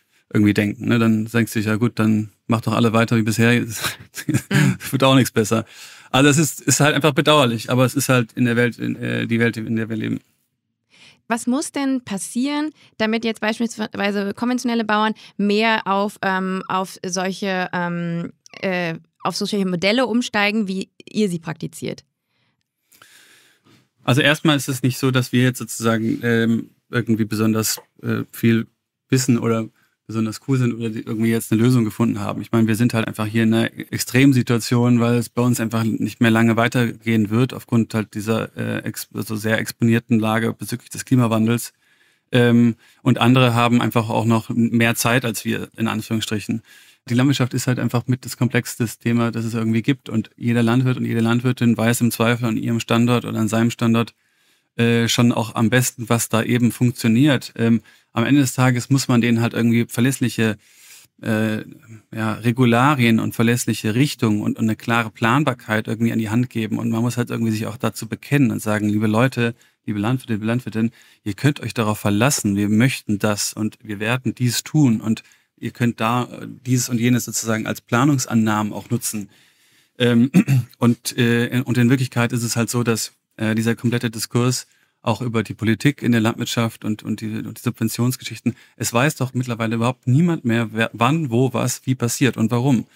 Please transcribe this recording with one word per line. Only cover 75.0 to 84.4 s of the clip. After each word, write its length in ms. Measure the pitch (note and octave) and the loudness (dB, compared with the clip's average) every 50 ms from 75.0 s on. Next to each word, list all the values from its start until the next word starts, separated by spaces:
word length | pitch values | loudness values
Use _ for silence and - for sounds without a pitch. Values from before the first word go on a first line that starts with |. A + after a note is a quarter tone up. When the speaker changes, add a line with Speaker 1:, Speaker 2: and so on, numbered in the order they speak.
Speaker 1:
und 220 | - A2 A2+ - - _ _ _ _ _ _ | 0 -2 -4 -4 -6 _ _ _ _ _ _
ihr 140 | _ - A2+ | _ -12 -10
könnt 300 | - - B2 A#2 G#2+ - | -4 -2 -2 -2 0 -2
da, 240 | A2+ A2+ A#2+ B2 A#2+ | -2 -2 0 -2 -4
äh, 220 | - - - A2+ A2 A2 - - | -6 -10 -14 -14 -14 -16 -10 -4
dieses 240 | A#2+ B2+ B2 B2 B2 | -2 0 0 0 -2
und 100 | B2 A2+ | -2 0
jenes 240 | A#2 B2 B2 A#2 - | 2 2 2 0 -2
sozusagen 420 | - G#2+ - A2 A2+ A2 A2+ G#2+ | -4 -6 -6 -4 -4 -4 -2 -4
als 140 | G#2+ G#2+ - | -4 -6 -8
Planungsannahmen 920 | - - B2 A#2+ C3+ D3+ C#3+ C3 - - - A2+ A2 A2 G#2+ G#2+ G#2+ G#2 G2+ | -4 -2 0 2 4 4 2 0 0 0 0 0 2 2 0 0 -2 -4 -6
auch 160 | G2+ - - | -10 -8 -6
nutzen." 400 | A#2+ A#2 - - - G#2+ G2 - _ _ _ _ _ _ _ _ _ _ _ _ _ - | -6 -4 -4 -6 -8 -8 -10 -12 _ _ _ _ _ _ _ _ _ _ _ _ _ -2
Ähm, 320 | B2 A#2+ A#2+ A#2 A#2+ C#3+ - | 0 2 4 4 4 4 4
<clears throat> 460 | F#3 - - C3+ B2+ A2+ - _ - | 4 4 4 2 0 0 -2 _ 0
und, 380 | B2 A#2 A#2+ - - - - | 2 2 2 0 -2 -6 -2
äh, 460 | C#3 A#2+ A#2 A#2 A#2+ A#2+ B2 B2+ B2 - | 0 0 2 2 2 0 0 -2 -4 -2
und 140 | - A#2 B2 | -2 0 2
in 120 | A#2+ A#2 | 4 4
Wirklichkeit 420 | C#3 C3 B2+ - - A#2+ A#2+ A#2 B2+ | 4 2 0 -2 -2 -2 -2 0 0
ist 100 | A#2 A#2+ | -2 -4
es 140 | A2+ - | -2 -2
halt 140 | A#2 A#2 - | -2 -2 -2
so, 120 | - B2 A#2 | -2 -2 0
dass, 300 | A#2+ A2+ G#2+ - - _ _ _ _ _ | 0 0 -2 -4 -8 _ _ _ _ _
äh, 180 | - A2 G#2+ A2 | -6 -4 -2 0
dieser 220 | A2+ A2 A#2 A2+ | 0 0 0 0
komplette 340 | - - A#2 A#2+ A#2+ - A#2 | 0 0 -2 -2 -2 -2 -4
Diskurs 560 | A2 A2 - - - A#2+ | -6 -6 -8 -4 -2 0